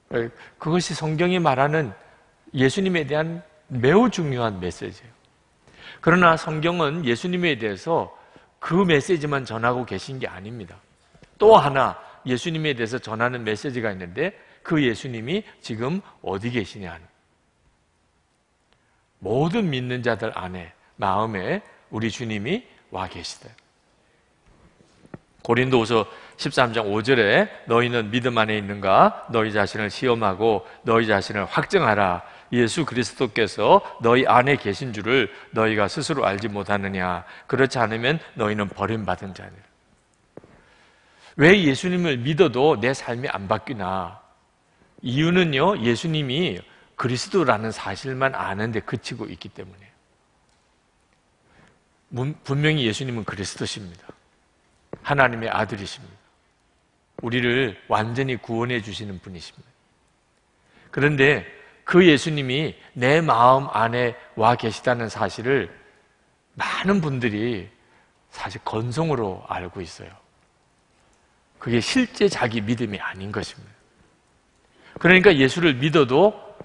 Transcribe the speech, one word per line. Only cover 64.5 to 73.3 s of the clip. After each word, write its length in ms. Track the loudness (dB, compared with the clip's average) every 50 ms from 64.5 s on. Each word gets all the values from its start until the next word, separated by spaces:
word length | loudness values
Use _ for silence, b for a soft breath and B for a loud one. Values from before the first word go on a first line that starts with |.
| 2
계시다는 540 | 2 0 -4 -4 -2 -2 -2 0 0 -2 -6
사실을 640 | -6 -4 -4 -4 -4 -4 -2 0 0 0 -2 -4 -10 -16 _ _ _ _ _ _ _ _ _ _ _ _ _ _ _
많은 460 | -10 -8 -6 -6 -4 -2 0 0 0
분들이 680 | 0 -2 -2 -2 -2 -2 -2 -2 -4 -4 -4 -6 -8 -12 _ _ b b b b b b b _ _ _
사실 280 | -16 -12 -12 -12 -12 -10 -10
건성으로 800 | -6 -4 -4 -4 -4 -2 -2 -2 0 0 -2 -2 -4 -6 -8 -8 -8
알고 340 | -8 -8 -8 -10 -10 -12
있어요. 280 | -12 -12 -14 -18 -20 -20 -20 -20 _ _ _ _ _ _ _ _ _ _ _ _ _ _ _ _ _ _ _ _ _ _ _ _ _ _ _ -12
그게 200 | -4 -2 0 0
실제 480 | 0 0 0 0 0 0 0 2 2 2
자기 340 | 2 0 -2 -2 -2 -2
믿음이 380 | -2 -2 -2 -2 -4 -6 -6 -8
아닌 320 | -10 -10 -12 -10 -12 -8